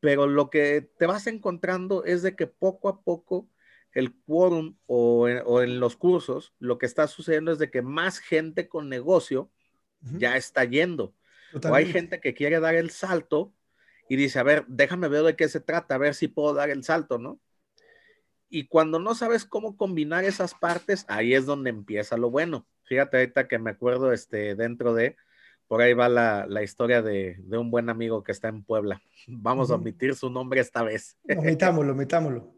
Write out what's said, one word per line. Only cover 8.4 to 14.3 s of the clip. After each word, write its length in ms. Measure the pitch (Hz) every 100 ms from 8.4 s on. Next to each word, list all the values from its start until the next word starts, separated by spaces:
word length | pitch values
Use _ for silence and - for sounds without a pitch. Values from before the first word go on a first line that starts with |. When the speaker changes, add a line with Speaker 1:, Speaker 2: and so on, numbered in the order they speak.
| 160 165 165
Speaker 1:
con 200 | 165 147
negocio 600 | 131 131 180 - 131 - _ _ _ _ _
Speaker 2:
Ujú. 160 | 127 156
Speaker 1:
ya 180 | 120 127
está 280 | - -
yendo. 500 | 127 131 175 165 95 _ _ _ - 147 -
O 80 |
hay 120 | 131 160
Speaker 2:
Totalmente. 60 | 175
Speaker 1:
gente 220 | 170 180
que 140 | 143
quiere 260 | 123 147 165
dar 140 | 160
el 160 | 165 165
salto 640 | - 185 175 - 151 196 _ _ _ _ _ _
y 80 | 131
dice, 220 | 139